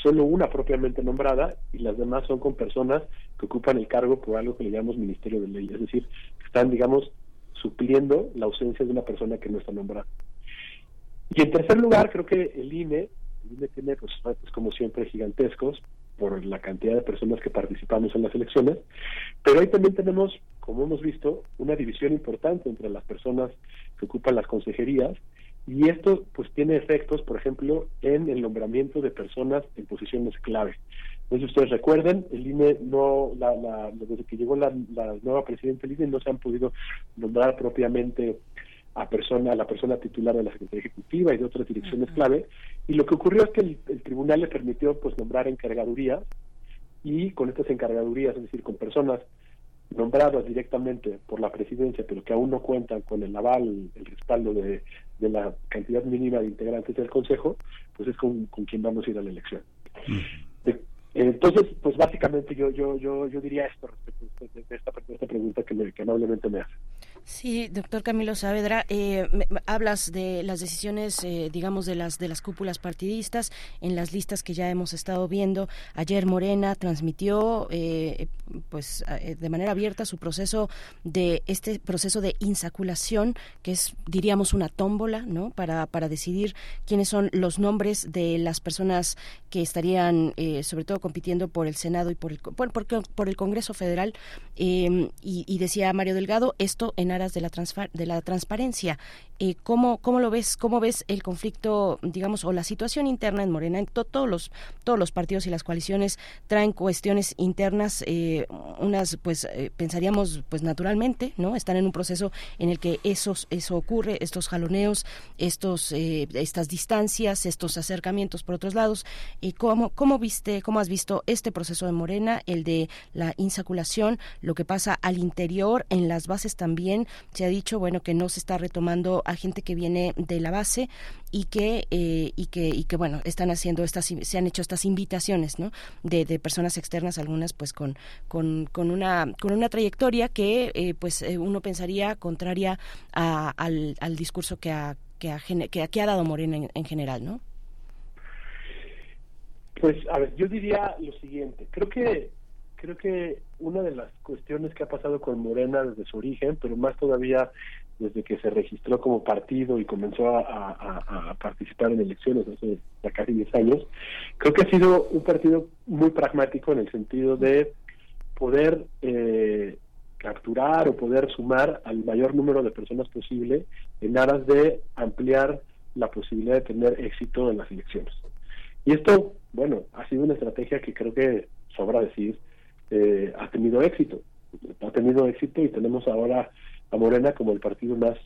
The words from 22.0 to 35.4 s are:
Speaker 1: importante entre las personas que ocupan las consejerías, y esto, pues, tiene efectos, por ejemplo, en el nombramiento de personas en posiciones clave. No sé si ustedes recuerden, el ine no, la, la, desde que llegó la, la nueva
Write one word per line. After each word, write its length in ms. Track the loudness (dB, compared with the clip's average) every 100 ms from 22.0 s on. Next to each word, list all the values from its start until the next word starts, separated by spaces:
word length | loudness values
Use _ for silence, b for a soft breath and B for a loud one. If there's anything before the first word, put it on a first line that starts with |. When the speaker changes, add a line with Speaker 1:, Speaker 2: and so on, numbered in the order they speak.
| 0
Speaker 1:
importante 560 | 0 -2 -2 0 0 -2
entre 200 | -6 -6
las 120 | -8
personas 460 | -8 -6 -2 -2 -2 -6 b b b -10
que 80 | -8
ocupan 280 | -2 2
las 120 | 2 2
consejerías, 680 | -4 -4 -2 0 2 0 -4 -14 b b -16 -8
y 220 | 4 4
esto, 360 | 6 4 4 2
pues, 180 | -8 -6
tiene 220 | 0 4 4
efectos, 460 | 4 2 2 -2
por 140 | -2 -4
ejemplo, 520 | -2 -2 0 0 -2 -2
en 260 | 2 2 2
el 140 | 0
nombramiento 580 | -2 -2 0 0 0 -2
de 100 | -4
personas 540 | -4 -8 -4 0 0 -2 -10
en 100 | -12
posiciones 500 | -12 -6 -4 -4 -4
clave. 340 | -4 -2 -2 -4 -12 B B B -2
No 80 | -2
sé 60 |
si 0 | 2
ustedes 240 | 4 4
recuerden, 560 | 4 6 6 6 2 0
el 140 | -6 -4
ine 300 | 4 6 6
no, 520 | 2 4 4 4 2 0
la, 160 | 0
la, 360 | 0 -2 -6 -8
desde 320 | -8 -8 -8
que 120 | -6 -4
llegó 180 | 0
la, 180 | 2 2 0 -6
la 220 | -6 -6 -4
nueva 220 | -2 0